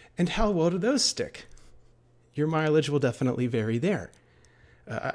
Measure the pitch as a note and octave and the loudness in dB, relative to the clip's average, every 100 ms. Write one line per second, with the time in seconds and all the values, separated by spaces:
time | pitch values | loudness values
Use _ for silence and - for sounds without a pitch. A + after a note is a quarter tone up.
0 | - - F3 - G#3+ F#3 E3 F3+ G#3+ C#4 | -10 -4 -2 2 2 2 2 2 0 0
1 | - - D2+ - - - - - - _ | 0 -2 -8 -10 -20 -20 -20 -20 -20 _
2 | _ _ _ - D#3 D#3+ D#3 D3+ C3+ C#3+ | _ _ _ -4 0 0 4 4 4 2
3 | C3+ - C3 B2 B2 A#2 A2 A#2 E3+ E3 | 0 0 -2 0 -2 0 0 0 0 -2
4 | E2+ - _ _ - _ - - - - | -6 -16 _ _ -20 _ -20 -20 -12 -8
5 | C3+ | -6